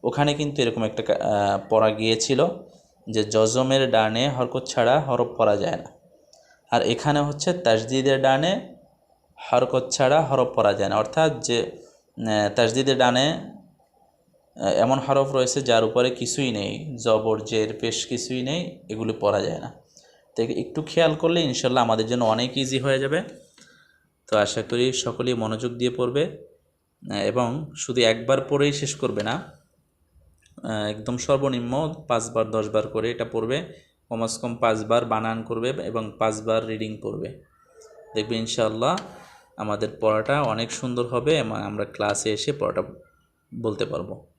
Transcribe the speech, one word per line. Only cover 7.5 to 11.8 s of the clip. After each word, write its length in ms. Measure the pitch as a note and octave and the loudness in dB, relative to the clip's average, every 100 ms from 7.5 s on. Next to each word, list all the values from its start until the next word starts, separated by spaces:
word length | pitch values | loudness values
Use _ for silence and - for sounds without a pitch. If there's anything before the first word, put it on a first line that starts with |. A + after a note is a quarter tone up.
তাজদিদের 720 | F3+ A#2 A2+ A2+ C3 C3+ C3+ | 0 2 2 2 0 2 4
ডানে 540 | C3 C3+ E3 G3 - - - _ _ _ _ _ - | 4 4 2 -2 -6 -20 -20 _ _ _ _ _ 0
হরকত 360 | B2 B2 C3 B2+ | 2 2 0 -2
ছাড়া 320 | - C3 D3+ | 0 4 4
হরফ 260 | D3 C3+ B2 | 4 2 2
পড়া 180 | - G#2+ | 4 2
যায় 180 | G2 F#2+ | 4 0
না, 60 | G2+ | 0
অর্থাৎ 440 | G#2+ - D#3+ B2 | 0 2 0 0
যে, 420 | A2 A#2+ - - | -2 -2 -2 -8